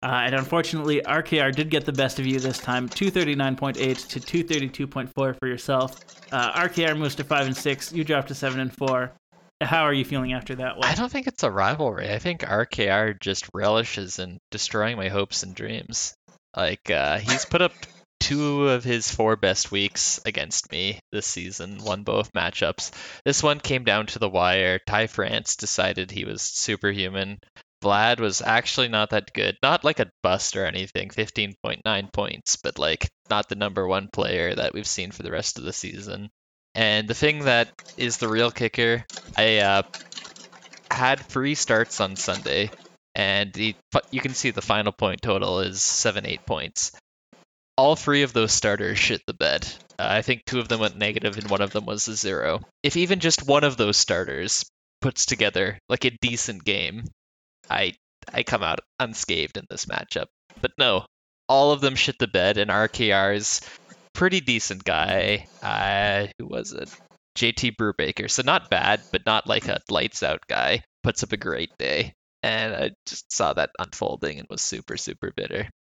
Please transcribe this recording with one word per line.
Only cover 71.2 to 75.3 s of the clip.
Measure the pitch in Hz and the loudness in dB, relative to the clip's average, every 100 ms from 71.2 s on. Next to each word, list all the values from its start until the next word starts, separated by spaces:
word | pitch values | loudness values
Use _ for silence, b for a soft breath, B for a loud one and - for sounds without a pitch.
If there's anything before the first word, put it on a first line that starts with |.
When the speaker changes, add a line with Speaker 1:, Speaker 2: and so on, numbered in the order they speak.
Speaker 2:
up | - | -4
a | 107 | -4
great | - 67 85 _ | -4 -4 -4 _
day. | 65 73 - - _ _ | -2 0 -2 -6 _ _
And | - 110 110 | -2 -2 -2
I | 107 - - - | -2 -4 -4 -14
just | - - | -14 -8
saw | - 87 | -2 0
that | 71 73 - | 0 -2 -2
unfolding | - - - - 73 73 | -10 -4 -4 -2 -6 -6
and | - | -12
was | - | -6
super, | - 57 - - | -6 -6 -8 -10
super | - - - | -8 -8 -8